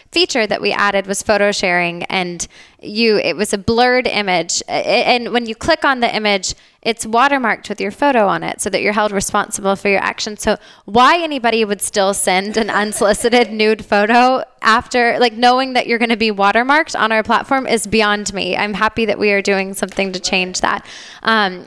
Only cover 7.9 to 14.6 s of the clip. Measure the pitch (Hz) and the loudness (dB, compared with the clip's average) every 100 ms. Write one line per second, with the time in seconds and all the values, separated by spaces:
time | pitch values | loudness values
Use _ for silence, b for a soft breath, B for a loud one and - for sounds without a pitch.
7.9 | - 285 247 196 170 165 - 208 190 131 | 0 2 4 2 0 -4 -6 -4 -2 0
8.9 | 208 214 202 - 208 - - 196 196 208 | 0 0 -2 -2 -2 -4 -4 -2 -2 0
9.9 | 190 190 - 220 208 - 202 B B - | 0 -2 -6 -8 -4 -4 -4 B B 0
10.9 | 208 262 339 330 285 233 226 208 202 - | 4 4 4 0 -2 0 0 0 -2 -4
11.9 | 208 190 196 - 185 196 214 214 196 208 | 0 0 0 0 0 0 -2 -2 -2 -2
12.9 | 214 202 208 240 240 226 220 214 214 - | 0 0 2 2 2 2 0 0 0 0
13.9 | 208 208 240 254 262 - _ | 0 4 4 4 2 -4 _